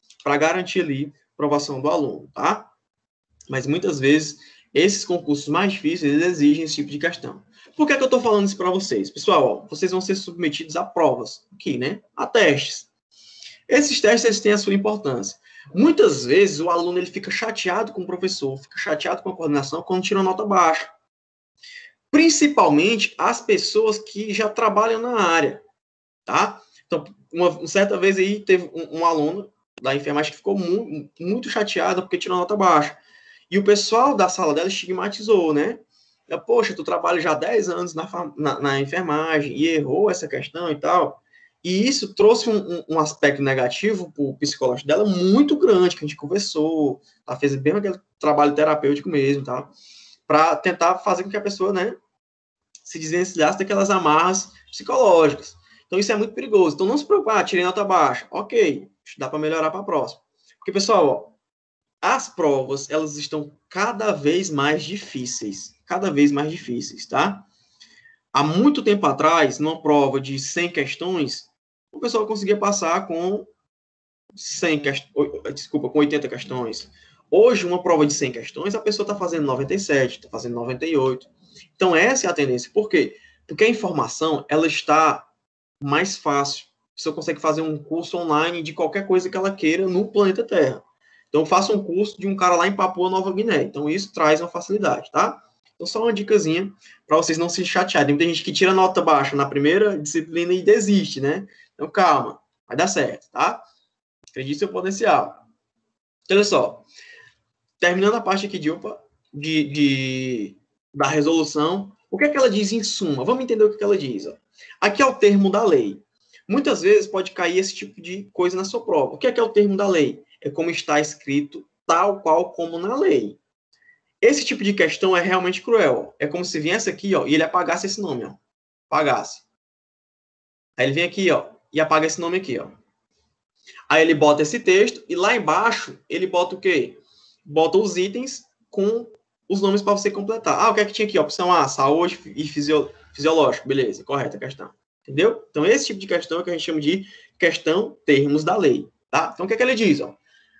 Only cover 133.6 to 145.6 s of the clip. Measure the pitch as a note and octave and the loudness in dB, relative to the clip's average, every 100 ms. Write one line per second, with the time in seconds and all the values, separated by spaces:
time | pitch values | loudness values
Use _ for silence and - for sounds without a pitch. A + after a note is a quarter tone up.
133.6 | - - - D#3 D#3+ D3+ D3 D3 D3+ A#3+ | -20 -20 0 4 4 4 4 4 2 0
134.6 | F#3 F#3 G#3 - - F3 G3 A#3+ F3 D3+ | 2 4 4 0 -8 -2 0 0 0 2
135.6 | A3 - - C3+ _ E3+ F#3 F3 F3+ F#3 | 2 -2 -6 -14 _ -4 -2 0 -2 -2
136.6 | F#3+ F#3 - - _ _ _ _ - D3 | 0 0 -2 -8 _ _ _ _ -4 2
137.6 | D#3+ F#3+ G#3+ F3 F#3+ A#3 C4+ - - _ | 4 4 2 0 -4 -4 -8 -12 -18 _
138.6 | _ - G3+ A#3 A#3+ - _ _ - G3 | _ -2 -2 -2 -6 -18 _ _ -6 0
139.6 | G3 G3+ G3+ G3+ G3+ G3+ G3 A3+ E3+ C#3+ | 2 2 0 0 0 -4 -4 -4 -2 2
140.6 | A3+ G#3+ G#3 - G#3+ - - - F3+ F3 | 2 2 0 -2 -2 0 -2 -2 2 2
141.6 | C#3 - C3+ D#3 F3+ - D#3 C#3+ D3+ - | 2 0 2 2 0 -4 -12 -10 -8 -4
142.6 | D3 D3+ - - _ - D3 D#3+ C3+ - | 0 0 0 -8 _ -2 2 4 4 0
143.6 | - C#3 B2 - - C#3 B2 G#2 B2 - | -2 -2 -2 -4 -6 -4 -4 -8 -14 -14
144.6 | E2+ _ _ _ - C#3 G3+ A3+ - D3+ | -18 _ _ _ -8 0 0 0 -6 -2